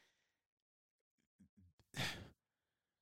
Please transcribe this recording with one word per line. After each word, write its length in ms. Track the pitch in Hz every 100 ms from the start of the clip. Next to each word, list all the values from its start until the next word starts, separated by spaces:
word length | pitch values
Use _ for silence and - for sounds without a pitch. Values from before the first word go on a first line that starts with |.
| - - _ _ _ _ _ _ _ _ _ _ - - - - 92 - - -
<sighs> 40 | - - - - _ _ _ _ _ _